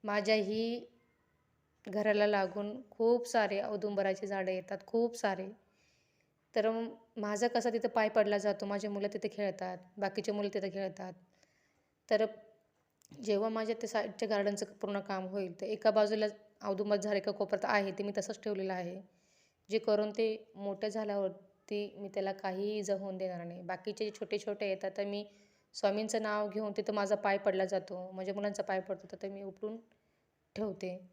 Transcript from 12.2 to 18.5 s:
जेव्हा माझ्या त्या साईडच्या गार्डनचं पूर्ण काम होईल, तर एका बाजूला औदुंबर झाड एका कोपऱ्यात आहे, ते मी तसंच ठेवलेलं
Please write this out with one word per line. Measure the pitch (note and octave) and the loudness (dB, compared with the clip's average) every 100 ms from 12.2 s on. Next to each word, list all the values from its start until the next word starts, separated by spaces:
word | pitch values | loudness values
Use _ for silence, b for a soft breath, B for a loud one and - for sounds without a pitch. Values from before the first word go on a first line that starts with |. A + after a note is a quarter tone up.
| A3 - - _ _ _ _ _ - C#3+ | 4 -2 -20 _ _ _ _ _ -20 -10
जेव्हा | A3 G3+ A3 | 0 2 2
माझ्या | A3 A3 A3+ | -2 -2 -4
त्या | A3 | -2
साईडच्या | A3 G3+ - A3 | -2 -2 -4 0
गार्डनचं | G#3 G3+ G3+ G#3 | 2 2 0 -6
पूर्ण | - G3+ G3+ | -6 -4 -4
काम | G3+ F#3+ F#3 | -2 -6 -4
होईल, | G3 F#3 E3 | -4 -4 -6
तर | G3+ | -6
एका | G#3+ A3 | 4 4
बाजूला | G#3+ G#3 G#3+ G#3+ G#3 - _ | 6 4 4 0 -2 -20 _
औदुंबर | G#3 G3 G#3 G#3 | -4 -2 2 2
झाड | G#3 G3+ | 2 0
एका | G3+ | 0
कोपऱ्यात | G3 G3 G3 - | -2 0 0 4
आहे, | G#3+ G3 | 4 4
ते | F#3+ | -2
मी | G3+ G3+ | -2 -2
तसंच | F#3+ A3 | -4 -6
ठेवलेलं | A3 | -4